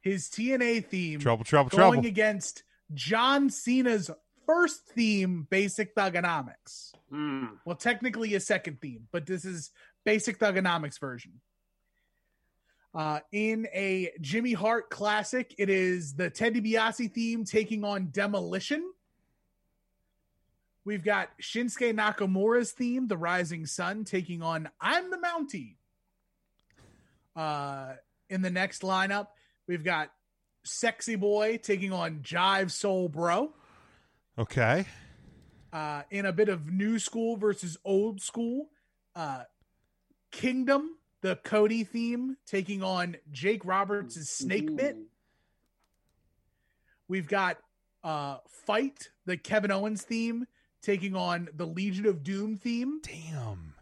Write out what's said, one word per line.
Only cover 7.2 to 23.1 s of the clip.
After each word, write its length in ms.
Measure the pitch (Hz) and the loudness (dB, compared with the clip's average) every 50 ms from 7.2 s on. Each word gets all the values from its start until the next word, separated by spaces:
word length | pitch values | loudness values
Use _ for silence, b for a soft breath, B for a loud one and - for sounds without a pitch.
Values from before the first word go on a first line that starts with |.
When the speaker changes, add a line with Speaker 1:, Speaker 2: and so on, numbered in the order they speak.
| 151 151 139 135 131 117 104 - _ | -4 -2 -2 -4 -4 -6 -8 -10 _
Speaker 1:
Well, 100 | 170 175 | -8 -8
technically 580 | - - 233 247 - 240 254 208 226 226 220 208 | -2 0 0 0 0 -2 -4 -4 -2 -2 0 0
a 60 | 196 | -2
second 400 | 185 - 208 185 - - 151 127 - | 0 2 0 0 0 -6 -12 -10 -12
theme, 260 | 147 123 113 117 - - | -12 -12 -14 -16 -8 -6
but 120 | 175 156 | -6 -4
this 180 | 143 185 180 156 | -4 -6 -6 -6
is 240 | 185 185 170 147 - b b b b b b _ | -8 -8 -8 -10 -12 b b b b b b _
Basic 340 | - 214 214 - - 214 - | 2 2 2 2 -2 -2 2
Thugonomics 600 | - 208 190 190 185 185 175 170 156 147 - - | 2 2 4 2 2 2 2 0 -2 -6 -8 -8
version. 400 | - 139 127 120 - - - 120 _ _ _ _ _ _ _ _ _ _ _ _ _ _ _ _ _ _ _ _ _ _ _ _ _ _ _ _ _ _ _ | -10 -8 -8 -10 -14 -18 -20 -20 _ _ _ _ _ _ _ _ _ _ _ _ _ _ _ _ _ _ _ _ _ _ _ _ _ _ _ _ _ _ _
Uh, 260 | 160 156 156 151 151 - _ - | -4 -2 -2 -2 -4 -4 _ -2
in 340 | 208 214 220 220 220 220 - - | -2 0 0 0 -2 -4 -4 -4
a 360 | 190 196 196 190 185 185 175 - - 165 | -2 0 0 0 0 0 -4 -6 -8 -6
Jimmy 320 | 135 156 226 233 247 233 | -2 -2 0 2 0 0
Hart 340 | 180 185 220 226 233 - - | 2 2 2 2 2 0 -4
classic, 680 | - - 202 208 208 214 208 - - 254 240 - - - | -8 -2 0 2 2 2 0 0 -2 -2 -2 -4 -4 -2
it 100 | 208 196 | 0 2
is 460 | 196 190 185 185 180 180 170 143 135 | 4 4 4 2 0 0 -2 -6 -4
the 160 | 139 180 170 | -2 -4 -4
Ted 240 | - - 220 240 226 | -2 0 0 2 2
DiBiase 580 | 240 208 220 220 220 220 226 226 - 247 220 - | 2 0 2 2 2 2 2 0 -2 -6 -4 -2
theme 320 | 233 226 226 226 233 226 | -2 -2 -2 -2 -2 -4
taking 400 | 185 - 220 220 214 226 214 202 | 0 2 0 2 2 -2 -4 -2
on 240 | 202 202 196 190 170 | -2 -2 -2 -2 -2
Demolition. 800 | 131 190 196 202 208 196 175 170 175 190 190 - 294 311 339 370 370 _ _ _ _ _ _ _ _ _ _ _ _ _ _ _ _ _ _ _ _ _ _ _ _ _ _ _ _ _ _ _ _ _ _ _ _ _ _ | 0 0 0 0 0 -2 -2 -2 -4 -4 -2 -2 -2 -2 -2 -6 -10 _ _ _ _ _ _ _ _ _ _ _ _ _ _ _ _ _ _ _ _ _ _ _ _ _ _ _ _ _ _ _ _ _ _ _ _ _ _
We've 200 | 196 208 202 160 | -4 -4 -2 2
got 240 | 208 208 196 185 - - _ 175 | 2 2 2 2 -2 -8 _ -14
Shinsuke 500 | - - 226 247 247 - - 247 240 226 | -6 -4 -2 -2 -2 -2 0 0 0 2
Nakamura's 760 | 214 214 214 208 - 208 190 190 190 196 220 233 247 240 - | 4 2 2 2 2 0 0 2 4 4 4 4 4 2 0
theme, 380 | - - 254 240 240 254 262 | -2 -4 -2 -2 0 0 0
The 80 | 233 | 0